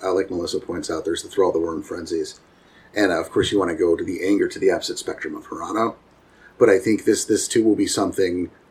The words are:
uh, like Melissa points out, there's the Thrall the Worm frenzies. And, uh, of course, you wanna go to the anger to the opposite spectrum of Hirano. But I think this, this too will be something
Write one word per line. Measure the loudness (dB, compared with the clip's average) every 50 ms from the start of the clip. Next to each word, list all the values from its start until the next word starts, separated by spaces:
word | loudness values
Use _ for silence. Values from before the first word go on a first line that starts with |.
uh, | -4 0 0
like | 0 0 -2
Melissa | -4 -6 -4 -4 -4 -6
points | -6 -6 -8 -8 -6 -6
out, | -6 -4 -4
there's | -4 -4 -4
the | -6 -4
Thrall | 0 2 2 2
the | 2 0
Worm | -2 -2 -4 -6 -8
frenzies. | -8 -10 -10 -8 -6 -4 -4 -4 -6 -10 -16 _ _ _ _ _ _ _ -20 -18 -8 -2
And, | 0 2 2
uh, | 2 0
of | -2 -2
course, | 0 0 0 2
you | 2 2
wanna | 2 0 0
go | 0 2 2 2
to | 2 0
the | -4 -6 -2 0
anger | 2 2 2 2 0
to | -2 0
the | 0 2
opposite | 2 0 -2 -6 -8 -8
spectrum | -8 -10 -8 -8 -8 -10 -10
of | -10 -12 -12
Hirano. | -12 -10 -8 -6 -4 -2 -2 -2 -4 -8 _ _ _ _ _ _ _ _ -20 -10 _ 4
But | 6 6
I | 6 6
think | 4 2 0 2 4
this, | 2 2 2 2
this | 0 0 0 0 0
too | 2 2 4
will | 4 4
be | 2 2 0
something | 0 0 -2 0 0 0 0 0 0 -2 -4 -6 -8 -14 _ _